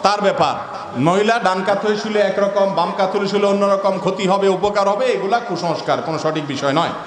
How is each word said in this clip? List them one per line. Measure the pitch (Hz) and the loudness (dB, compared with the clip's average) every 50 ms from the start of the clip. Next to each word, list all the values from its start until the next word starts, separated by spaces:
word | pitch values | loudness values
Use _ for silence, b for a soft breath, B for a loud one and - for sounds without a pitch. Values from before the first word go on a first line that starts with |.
| - | 2
তার | 190 208 208 | 2 2 4
ব্যাপার। | 196 196 185 175 165 143 123 107 - - - - - - - 123 | 2 0 2 2 0 0 0 -4 -6 -10 -10 -12 -12 -10 -4 0
মহিলা | 127 160 180 196 208 214 226 233 - | 0 2 2 2 2 2 2 2 2
ডান | 185 185 190 190 | 0 0 0 0
কাত | 208 202 196 208 | 0 0 0 0
হয়ে | 214 214 208 | -2 -2 -2
শুলে | - 220 214 208 | -2 -2 0 2
একরকম, | 202 190 185 196 202 196 - 202 196 196 180 | 2 2 2 0 0 0 2 2 0 2 2
বাম | 160 170 180 185 - | 0 -2 -2 0 -2
কাত | 196 185 190 | -2 0 0
হয়ে | 202 202 190 | -2 -2 0
শুলে | 202 202 208 202 | 0 2 2 2
অন্যরকম, | 196 202 202 202 196 190 190 196 190 185 | 2 2 2 2 2 2 2 0 -2 0
ক্ষতি | 170 170 - - 202 180 | -2 -2 -2 0 0 0
হবে, | 190 196 196 196 | 2 2 4 2
উপকার | 185 185 196 208 202 208 202 202 | 2 2 0 0 2 2 2 2
হবে, | 202 208 262 | 2 0 0
এগুলা | 254 226 185 175 196 226 233 | 0 0 0 0 0 0 0
কুসংস্কার, | 233 - 185 - - 175 156 - - - 143 165 | 0 -2 -6 -4 -2 -4 -4 -4 -2 -2 -2 -2
কোনো | - - 160 147 | 0 -4 -6 -2
সঠিক | - 156 151 156 147 143 | -2 -2 -2 -2 -4 -4
বিষয় | 139 - 139 139 139 | -6 -4 -2 0 0
নয়। | 156 170 139 110 - - | 2 0 0 -2 -8 -10